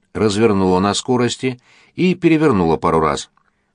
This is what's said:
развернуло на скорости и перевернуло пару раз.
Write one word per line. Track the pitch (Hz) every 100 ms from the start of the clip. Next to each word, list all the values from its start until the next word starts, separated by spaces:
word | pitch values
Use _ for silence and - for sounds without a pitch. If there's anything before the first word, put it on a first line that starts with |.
| _
развернуло | - 107 98 113 98 92 90
на | 101
скорости | 101 - 123 120 - 131 123 _ _ _ -
и | 180
перевернуло | 180 170 156 151 104 82 78
пару | 87 80
раз. | 78 69 - _ _ _ _